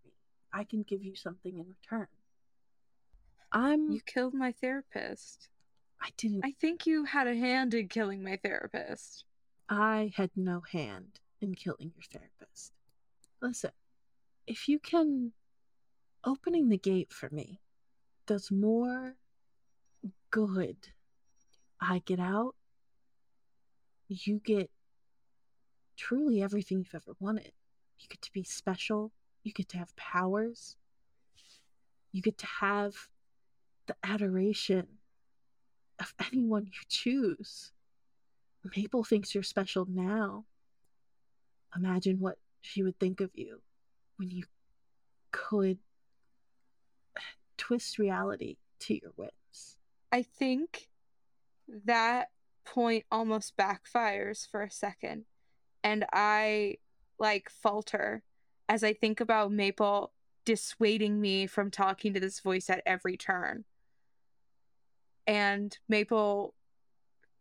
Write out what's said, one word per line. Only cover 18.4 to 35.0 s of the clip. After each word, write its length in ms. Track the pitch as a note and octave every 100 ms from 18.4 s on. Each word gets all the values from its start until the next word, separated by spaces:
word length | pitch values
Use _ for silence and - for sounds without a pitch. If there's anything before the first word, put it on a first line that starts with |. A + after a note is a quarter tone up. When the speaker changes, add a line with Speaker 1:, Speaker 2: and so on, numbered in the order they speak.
| -
Speaker 1:
more 640 | G3 G#3 A3+ B3 B3+ B3+ C4 _ _ _ _ _ _ _ _ G3+ - _
good. 460 | A3 G#3 F#3+ E3+ - - - _ _ _ _ _ _ _ -
I 220 | - F3+ -
get 140 | F3+
out. 360 | F3+ G3+ B3 - _ _ _ _ _ _ _ _ _ _ _ _ _ _ -
You 320 | F#3+ - G#3
get 260 | G#3+ G#3 F#3 _ _ _ _ _ _ _ _ _ _ _ _ -
truly 460 | - B3 D4+ A3
everything 360 | G3 G3+ F#3+ F#3+
you've 140 | F#3
ever 220 | E3 - -
wanted. 320 | F#3+ G#3+ - - _ _ _ -
You 80 | -
get 140 | -
to 120 | -
be 100 | G3
special. 680 | F3+ - - F#3 - G#3+ G#3+ - _ _
You 100 | G#3+
get 160 | - F#3+
to 80 | F3+
have 180 | E3+ -
powers. 800 | - F3+ F#3 G3+ A3+ A#3 - - _ _ _ _ _ _ - - _ _ _ _ _
You 100 | F#3+
get 160 | A3 G#3+
to 80 | - -
have 360 | G3 G3+ G3+ G3+ - _ _ _ _ _ _ _ -
the 80 | -
adoration 840 | F#3+ G#3 G3+ F#3 G3 G3+ - F#3+ - -